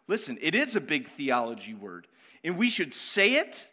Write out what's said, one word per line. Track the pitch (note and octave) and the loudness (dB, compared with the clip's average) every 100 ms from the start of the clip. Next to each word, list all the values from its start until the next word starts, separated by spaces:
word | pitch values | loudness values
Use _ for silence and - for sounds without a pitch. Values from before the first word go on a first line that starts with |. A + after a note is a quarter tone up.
| - | -4
Listen, | G#3+ - A#2+ | -4 -4 -2
it | D3+ | 0
is | G3+ C#4 A3 | 2 2 -2
a | |
big | C#3 D3+ B2 | 0 -2 -4
theology | - C#3 B2 A#2 A2 G#2+ | -4 2 2 2 -4 -12
word. | G#2+ G2 F2 - _ - - | -12 -12 -14 -18 _ -20 -8
And | D#3+ F3 | -4 2
we | A#3+ | 2
should | - D#3+ | 2 -4
say | - - G3+ G3+ C#4 | -4 -4 4 6 6
it. | - - - | 0 -6 -20